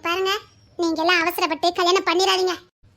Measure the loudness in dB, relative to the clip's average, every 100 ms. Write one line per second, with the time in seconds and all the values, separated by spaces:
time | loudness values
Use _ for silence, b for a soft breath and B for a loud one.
0 | -6 -2 -2 -4 -8 _ _ -4 -2 0
1 | 2 2 0 -2 -4 -2 -2 0 2 2
2 | 2 2 2 0 -2 -4 -12 _ _